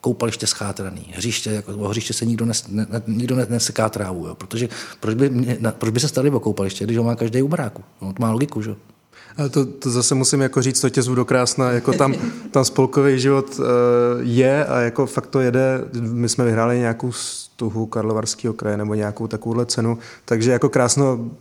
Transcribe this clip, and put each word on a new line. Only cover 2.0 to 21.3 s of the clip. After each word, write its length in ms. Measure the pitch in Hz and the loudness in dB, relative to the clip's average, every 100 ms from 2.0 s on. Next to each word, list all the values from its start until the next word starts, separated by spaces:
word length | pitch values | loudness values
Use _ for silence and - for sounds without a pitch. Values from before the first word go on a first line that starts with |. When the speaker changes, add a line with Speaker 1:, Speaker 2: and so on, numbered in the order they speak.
| - | -4
Speaker 1:
se 120 | - 117 | -2 -2
nikdo 200 | 113 117 | 0 -2
nes-, 200 | 107 - | -2 -4
ne, 160 | 101 104 | -4 -2
ne, 120 | 107 113 | -4 -4
nikdo 280 | 110 123 127 | -2 0 0
ne, 100 | 107 | 0
neseká 400 | 117 - 110 110 | -2 -2 0 -2
trávu, 380 | - 98 90 - | -2 -6 -6 -8
jo, 80 | - | -12
protože 340 | 98 113 120 - - - | -10 -6 -6 -6 -16 -6
proč 160 | 107 110 | -4 2
by 140 | 139 | 2
mě, 280 | 123 123 120 | 2 0 0
na, 120 | 110 | -2
proč 220 | 110 110 | -2 -2
by 60 | 117 | 0
se 80 | 143 | 0
starali 240 | - 143 | 2 2
o 80 | 127 | 2
koupaliště, 440 | 110 101 98 - | 0 -2 -2 -4
když 140 | 107 117 | -2 0
ho 60 | |
má 120 | 117 117 | 0 0
každý 260 | 117 123 | 0 0
u 60 | 139 | 0
baráku? 360 | 170 123 - - _ | -2 -4 -10 -20 _
No, 120 | 95 | -10
to 80 | 95 | -2
má 100 | 117 | 0
logiku, 300 | 113 143 110 | 0 -2 -4
že? 140 | 107 104 _ _ _ - - - | -8 -10 _ _ _ -20 -16 -6
Speaker 2:
Ale 120 | 143 | -2
to, 160 | 139 131 | 0 0
to 260 | - 135 | -4 -2
zase 240 | 120 117 131 | 0 2 2
musím 260 | 131 139 | 2 2
jako 200 | 131 131 | 2 2
říct, 200 | 131 123 | 0 2
to 80 | 131 | 2
tě 120 | 139 | 2
zvu 140 | 123 127 | 2 0
do 100 | 123 | 4
Krásna, 460 | 131 123 - 127 | 2 2 2 2
jako 220 | 120 127 | 2 2
tam, 220 | 123 131 - - | 2 2 2 -4
Speaker 1:
<laughs> 180 | - - | -8 0
Speaker 2:
tam 140 | 143 131 | 2 2
spolkový 540 | - 131 143 139 131 | 2 4 4 4 4
život, 400 | 131 139 135 - | 4 2 0 -4
eh, 40 | 123 123 123 120 120 123 | 2 4 4 4 4 2
je 440 | 123 120 131 139 139 | 2 4 6 4 2
a 140 | 123 | 2
jako 260 | 117 113 131 | 0 0 -2
fakt 220 | - - | -2 -2
to 120 | 135 | 0
jede. 420 | 127 123 131 131 - 120 | 2 4 2 0 -4 -6
My 300 | 117 120 117 | -4 0 0
jsme 160 | 123 120 | 2 2
vyhráli 340 | 113 113 123 | 4 2 2
nějakou 320 | 120 117 127 | 0 -2 -4
stuhu 760 | 120 - - - - 113 110 113 | -6 -8 -10 -14 -6 -4 -2 -4
Karlovarského 680 | 117 107 110 110 - 120 | -2 0 -2 -2 -4 -4
kraje 240 | 110 107 104 | -4 -4 -2
nebo 160 | 104 | -2
nějakou 340 | 107 104 107 110 | -2 -2 -4 -6
takovouhle 380 | 110 117 117 120 | -6 -2 -2 0
cenu, 320 | - 117 117 - - - | 0 0 -2 -8 -20 -2
takže 260 | 117 117 | 2 4
jako 180 | 120 135 | 4 4
Krásno 500 | - 120 139 139 120 117 | 4 2 4 2 0 -4